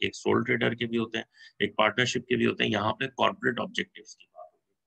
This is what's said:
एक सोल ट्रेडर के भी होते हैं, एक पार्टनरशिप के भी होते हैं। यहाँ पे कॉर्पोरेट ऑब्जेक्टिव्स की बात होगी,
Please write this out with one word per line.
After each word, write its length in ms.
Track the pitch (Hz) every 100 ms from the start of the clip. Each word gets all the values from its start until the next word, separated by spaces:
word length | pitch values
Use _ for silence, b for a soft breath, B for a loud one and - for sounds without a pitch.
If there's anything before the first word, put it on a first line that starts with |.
एक 140 | - -
सोल 280 | 104 113
ट्रेडर 300 | 120 120 120
के 120 | 117 117
भी 100 | 117
होते 220 | 113 110
हैं, 80 | - B B B
एक 120 | 101 -
पार्टनरशिप 480 | 107 123 123 123 -
के 80 | 120
भी 80 |
होते 200 | 117 -
हैं। 60 | 120
यहाँ 220 | 104 107 -
पे 60 | 135 -
कॉर्पोरेट 360 | 104 98 127 120 98
ऑब्जेक्टिव्स 460 | - - 85 -
की 120 | - _
बात 240 | - -
होगी, 220 | _ _ _